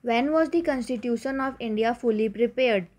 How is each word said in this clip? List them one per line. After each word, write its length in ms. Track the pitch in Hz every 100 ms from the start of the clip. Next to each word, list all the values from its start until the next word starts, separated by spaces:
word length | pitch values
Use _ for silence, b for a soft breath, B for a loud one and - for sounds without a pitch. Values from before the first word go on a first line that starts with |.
when 280 | 233 233 277
was 180 | 320 320
the 120 | 339
Constitution 800 | 339 262 233 247 247 233 262 269
of 140 | 269 262
India 360 | 233 214 226 233
fully 340 | 240 214 220
prepared? 580 | 202 233 240 254 202 170